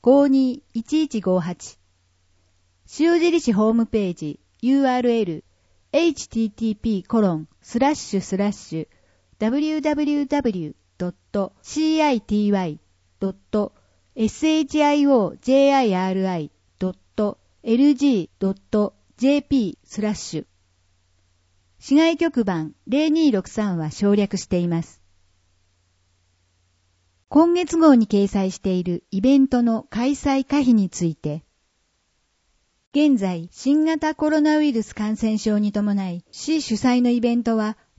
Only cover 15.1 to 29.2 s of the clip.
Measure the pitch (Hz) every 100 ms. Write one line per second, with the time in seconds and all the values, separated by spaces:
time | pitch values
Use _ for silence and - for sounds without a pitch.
15.1 | 254 190 - - 269 277 277 233 185 190
16.1 | 190 190 175 147 - _ _ 185 - _
17.1 | - 208 - _ _ 233 240 285 254 285
18.1 | 220 160 _ 190 190 _ 214 208 - _
19.1 | _ 262 285 - 277 196 - _ - 214
20.1 | 208 - 156 - _ _ _ _ _ _
21.1 | _ _ _ _ _ _ _ - 285 330
22.1 | 330 330 240 202 165 156 - - 269 311
23.1 | 320 302 202 - - 208 170 156 - 202
24.1 | 202 196 196 - 180 175 165 165 _ _
25.1 | _ _ _ _ _ _ _ _ _ _
26.1 | _ _ _ _ _ _ _ _ _ _
27.1 | _ _ 294 339 349 339 330 320 247 214
28.1 | 202 202 202 190 - 196 180 180 175 -
29.1 | 190